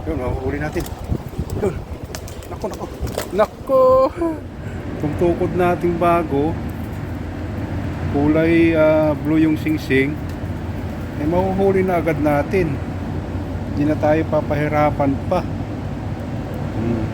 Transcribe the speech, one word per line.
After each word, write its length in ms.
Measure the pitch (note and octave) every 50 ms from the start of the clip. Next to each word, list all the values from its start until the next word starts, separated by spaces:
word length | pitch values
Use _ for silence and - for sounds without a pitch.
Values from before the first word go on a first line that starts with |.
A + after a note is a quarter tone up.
| -
Yun, 160 | D#3 E3 C3
mahuhuli 400 | B2+ B2+ B2+ - - C3+ C#3 C#3+
natin. 240 | D3 D#3 D3+ F3 D3+ - - - - - - - - - - - - - - G#3 G#3+
Yun. 80 | F#3+ - - - - - - - - - - - - - - - -
Nako, 120 | - - - G#3
nako. 180 | - - G3 - - - - - - - - -
Nako! 520 | - F#3+ G#3+ - - - - - C4+ C4 C4 C4 C4 C4 C4 - - - E4+ E4 D#4+ D4+ - - - - - - - - - - - -
Itong 160 | - D3+ -
tukod 360 | - F3+ F3 E3+ E3+ F3+ F3 E3
nating 400 | F3 F3+ F3 F3 E3 E3+ F3 E3+
bago, 560 | E3+ F3 E3+ E3+ E3+ E3 D3+ C#3 C#3 D3 D#3+ E3 - - - - - - - - - - - - - - - - - - - - - - - - - - - - - - -
kulay, 640 | - C#3+ C#3+ D3+ D3+ D#3+ E3 E3 E3+ E3 E3 E3 E3
ah, 400 | D#3 D#3 D#3 D#3 D#3 D#3 D3+ D3
blue 240 | C3+ C#3 D3 D#3 D#3
yung 160 | D#3+ D#3 D#3
singsing, 560 | D#3 - D#3+ D#3 D3+ - - C3 C3+ C3+ C#3+ D3+ - - - - - - - - - - - - - - - - - - - -
eh, 80 | - D3
mahuhuli 560 | D#3 E3+ F3+ F#3+ F#3+ F#3 F#3 G3 G3 F#3+ F#3
na 160 | F#3 F#3 F3+
agad 240 | E3+ D3 E3 D#3 D3
natin. 560 | D3 D3+ D3 C#3+ C#3+ - - F#3+ F3 D#3 C3+ B2+ - - - - - - - - - - - - - - - - - -
Hindi 160 | - D3 D3 D3+
na 80 | D3+
tayo 240 | C#3+ D#3 D3+ D#3 D#3+ D#3+ -
papahirapan 880 | D#3 D3+ D3 D3 D3+ D3 D3+ D3+ D3+ D3 D3+ D3 C#3+ - C#3+ C#3 C3+ C3+ - -
pa. 80 | F#3 F3+ - - - - - - - - - - - - - - - - - - - - - - - - - - -
Hmm. 280 | A2 A2 A#2 A#2 A2+ G#2+ G#2+